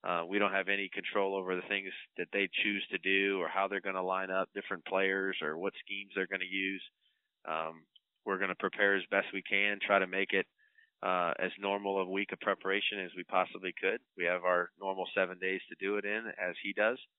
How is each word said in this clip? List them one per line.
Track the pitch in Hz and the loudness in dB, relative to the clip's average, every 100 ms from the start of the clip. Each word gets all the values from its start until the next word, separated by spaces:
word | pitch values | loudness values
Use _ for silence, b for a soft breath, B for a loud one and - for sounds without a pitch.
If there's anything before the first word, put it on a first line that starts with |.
Uh, | 92 87 85 | 0 -2 0
we | 101 | 2
don't | 101 | 4
have | 98 92 | 2 0
any | 101 98 | 0 -2
control | - - 104 98 | -6 -2 0 2
over | 98 92 90 | 0 0 -2
the | 87 | -2
things | 101 95 - - - | -4 -4 -12 -14 -8
that | 90 | -4
they | 98 98 - | 0 0 0
choose | 107 101 - | 0 0 -2
to | 95 | -2
do | 95 95 98 98 | 2 4 4 2
or | 82 | 0
how | 95 98 | 0 0
they're | 98 | 0
gonna | 95 95 | -2 -2
line | 92 92 95 | 0 0 0
up | 95 92 | 0 0
different | 101 - 90 | -4 -6 -8
players | - 95 95 98 95 92 | 0 2 4 2 0 -2
or | 76 78 | -4 -2
what | 95 - | -4 -4
schemes | - 98 101 | -10 -12 -6
they're | 98 95 | -4 -2
gonna | 95 | -2
use. | 92 95 95 95 - _ _ _ _ _ - | -2 -2 -2 -4 -10 _ _ _ _ _ -4
Um, | 80 80 80 80 - _ _ 107 | -2 -2 -8 _ -20 _ _ -4
we're | 95 | 0
gonna | 95 90 | 0 0
prepare | 98 - 101 98 | -2 4 4 4
as | 90 | 2
best | 98 - | 0 0
we | 98 | -4
can, | - 98 101 101 | 0 2 2 0
try | - 101 | 4 4
to | 90 | 4
make | 95 98 | 0 2
it, | 98 - _ b b b _ | 2 0 _ b b b _
uh, | 95 90 85 - | 0 2 2 0
as | 92 98 | -4 -2
normal | 101 101 98 98 | -2 0 0 0
a | 90 | 0
week | 98 101 | -2 -2
of | 95 | -2
preparation | - 98 95 98 - 104 | 0 0 0 0 0 -2
as | 90 90 | -6 -8
we | |
possibly | 87 95 90 - 92 - | 0 2 2 -2 -6 -2
could. | 92 110 _ - | -2 -2 _ -2
We | 87 | 0
have | 90 | 2
our | 90 90 87 _ | 4 4 2 _
normal | 98 95 90 - | -4 -4 -2 0
seven | 90 90 | 0 0
days | 92 95 - | -2 -2 -6
to | - | -6
do | 98 104 | -2 0
it | |
in, | 101 107 113 - | 0 -4 -6 -4
as | 90 85 | -6 -4
he | 101 | -6
does. | 101 107 131 - | 2 2 2 -10